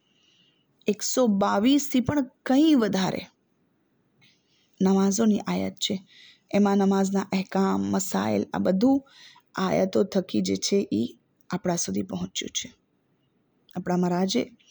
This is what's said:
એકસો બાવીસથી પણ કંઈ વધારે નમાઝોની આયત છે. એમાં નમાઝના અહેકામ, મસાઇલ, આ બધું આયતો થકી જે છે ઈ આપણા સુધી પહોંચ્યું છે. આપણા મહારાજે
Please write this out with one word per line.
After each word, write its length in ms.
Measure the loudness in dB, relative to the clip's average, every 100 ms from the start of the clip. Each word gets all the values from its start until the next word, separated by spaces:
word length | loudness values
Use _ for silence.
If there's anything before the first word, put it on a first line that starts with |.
| _ _ _ _ _ _ _ _ -6
એકસો 400 | -4 -4 0 0
બાવીસથી 720 | 2 0 2 2 2 2 -2
પણ 300 | 0 -2 -4 _ 0
કંઈ 280 | 2 4
વધારે 520 | 4 2 0 -2 -4 -10 _ _ _ _ _ _ _ _ _ _ _ _ _ _ _
નમાઝોની 560 | 2 4 2 2 2 0
આયત 360 | -2 -4 -4
છે. 320 | -6 -6 -6 -10 -20 -20 _ _
એમાં 220 | 2 2 4
નમાઝના 440 | 2 2 0 -2
અહેકામ, 600 | -2 -4 -4 -2 0 0
મસાઇલ, 640 | -2 -2 -2 -4 -2 -2 -2
આ 40 | -2
બધું 460 | 0 2 2 2 -2 -20 -20 -20 _
આયતો 500 | -6 -2 0 0 0
થકી 360 | 0 -2 -2 -2
જે 160 | 0 -2
છે 320 | 0 0 0
ઈ 260 | -2 -4 -8 _ _ _
આપણા 260 | -6 -2 -4
સુધી 260 | -4 -6
પહોંચ્યું 480 | -6 -6 -8 -8 -8
છે. 220 | -10 -12 -20 _ _ _ _ _ _ _ _ _ -12
આપણા 200 | -4 0
મહારાજે 560 | 0 0 0 0 -4 -10 _